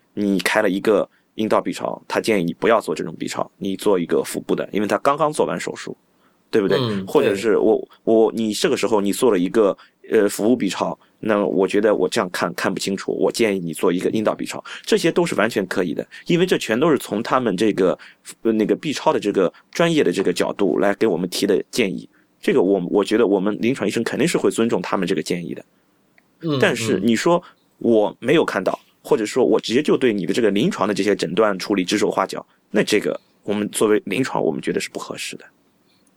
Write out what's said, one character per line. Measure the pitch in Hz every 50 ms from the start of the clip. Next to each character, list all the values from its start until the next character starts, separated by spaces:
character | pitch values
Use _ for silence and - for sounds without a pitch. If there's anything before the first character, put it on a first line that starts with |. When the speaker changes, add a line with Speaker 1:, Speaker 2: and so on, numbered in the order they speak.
| _ _ _
Speaker 1:
你 | 101 104 101 98 90
开 | - - - 110
了 | 107 98
一 | 92 98
个 | 95 110 107 87 - - _ _ _ _ _
阴 | - 110 101
道 | 113 101
B | - 92
超， | - - 58 60 53 - - -
他 | - 104
建 | 87 117 107 98
议 | 82
你 | 85 80
不 | - -
要 | 104 113 104
做 | - - 78
这 | - -
种 | 80 80
B | - - -
超， | - - - - _ _
你 | - 98 95
做 | - - 104 98 90
一 | 82
个 | - 80 69 69
腹 | - - -
部 | - - 92
的， | - - -
因 | - 101
为 | 104 101
他 | 107 -
刚 | - 139 143
刚 | 151 160 151
做 | 147 - 101
完 | 78 87 90
手 | - - -
术， | - - - - - _ _ _ _ _ _ _ _ _ _
对 | - 113
不 | 98 90
对？ | 98 -
Speaker 2:
嗯， | 127 113 104 98 95
Speaker 1:
或 | 95 - 147
者 | 135 113 98
是 | 98 110 113 95 67
我， | - 110 107
Speaker 2:
对。 | - - - - _ _
Speaker 1:
我， | - 110 107 110 - 76
你 | 113 113 107 104
这 | - - -
个 | 123
时 | 98 101
候 | 95 107 101
你 | 98 101
做 | 90 - 131 120
了 | 104 90
一 | 87 90
个， | - 113 107 95 - - - _ _ _ - -
呃， | - 110 101 101
腹 | - - 101
部 | 113 127
B | 123 127 92
超， | - - 92 87 - - _ _ _ _
那 | - 107 107 101 98
我 | 62 65 90 95 92
觉 | 95 101
得 | 107 107 101
我 | - 92 90
这 | - 117
样 | 101 90
看， | - - 104 87 87
看 | - - 104
不 | 92 -
清 | - 95 98
楚， | - - -
我 | - - - -
建 | - - 117 107 98
议 | 95
你 | 87 82 78
做 | - - 92
一 | 87 92
个 | 90 90
阴 | - 110 107
道 | 104 -
B | - -
超， | - - 67 - - - - -
这 | - 226
些 | 196 170 165
都 | 165 185 175
是 | 170 -
完 | 101 101 117
全 | - 113 95
可 | 90 - 101 90
以 | 85
的， | - - - - - - -
因 | - 170 165
为 | 185
这 | 185 190
全 | - - - 110 120
都 | 151 175
是 | 139
从 | 104 - - 104 104
他 | 120 - 143 131
们 | 123 110 92
这 | 90 110 107 92
个， | - 98 87 73 - - - - _ _ - - _
呃， | - 113
那 | 113 110 107
个 | - 101
B | - - 156 123
超 | - - 165
的 | 151 110
这 | 92 104
个 | 98 98 90 82 - - _ _
专 | - - 170 170
业 | 165 147
的 | 101 87
这 | 87 95
个 | 95 -
角 | - - 92 - -
度 | - 101 85 52 -
来 | 87 101 101
给 | - 110
我 | 113 85 80
们 | 92 90
提 | - - 98
的 | 101 95 - - -
建 | - - 110 95
议， | 85 60 57 - _ _ _ _ _ _
这 | - 214 180
个 | 127
我， | 90 95 98 95 87 -
我 | - 101 98
觉 | - 107 110
得 | 117
我 | 95 101 95
们 | 95 107 104 -
临 | - 117 139
床 | - 107
医 | 101
生 | - 120
肯 | 117 - - 107
定 | 143
是 | 175 - -
会 | - 101
尊 | - - 113
重 | 117 113 90
他 | 90 - -
们 | 101 90
这 | 87 92
个 | 78
建 | 76 - 90 87 87
议 | -
的。 | 64 - - _ _ _ _ _ _ _ _ _ _ _ _ _ _ _
Speaker 2:
嗯， | 165 160 147 131
Speaker 1:
但 | - - 127
是 | 113 113 110 113 -
你 | 101 117 113
说 | 110 - 131 - 175 - - _ _ _ _ _ _
我 | - 113 113 107 104 85 - -
没 | - 120
有 | 156 160
看 | 107 - - 101 92
到， | -
Speaker 2:
嗯。 | - - _ _ _ _ _
Speaker 1:
或 | - 156
者 | 120 107
说 | - - 131 120
我 | - 110 104
直 | - -
接 | 110 139
就 | 151 226 180
对 | - 131 120
你 | 104 101 82
的 | 82 98
这 | 123
个 | 117 101
临 | 98 101 135 190
床 | - - 95 104
的 |
这 | 101 92
些 | 98 104 98
诊 | - - 85
断 | 90 110 110 107 98 90
处 | - - 104
理 | 95 92
指 | - 107
手 | 107 110 90
画 | - - 95
脚， | - - - - - _ _ _ _
那 | - 208
这 | - - 107 98
个 | - - - - - _ _ _ _
我 | 107 104
们 | 104 104 92
作 | - - 117
为 | 107 104 101 -
临 | 101 95 127
床， | 131 - - -
我 | - -
们 | 73 -
觉 | - 85
得 | - -
是 | - -
不 | - -
合 | - - -
适 | - - - -
的。 | - - - _ _ _ _ _ _ _ _ _ _ _ _ _